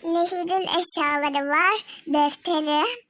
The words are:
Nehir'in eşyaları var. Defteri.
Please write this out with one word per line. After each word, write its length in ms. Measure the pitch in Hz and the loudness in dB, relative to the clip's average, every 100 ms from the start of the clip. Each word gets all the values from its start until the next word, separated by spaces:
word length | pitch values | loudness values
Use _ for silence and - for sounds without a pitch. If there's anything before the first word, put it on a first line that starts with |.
Nehir'in 640 | 339 339 349 359 349 370 370 330 | 0 0 0 -2 -2 -2 0 -2
eşyaları 680 | 349 - 294 294 294 277 285 | 0 0 0 0 0 -2 0
var. 540 | 294 370 427 - - - | 2 2 0 -4 -16 -2
Defteri. 800 | 294 294 285 - 330 302 302 415 480 _ | 2 2 0 -2 -2 2 0 0 -4 _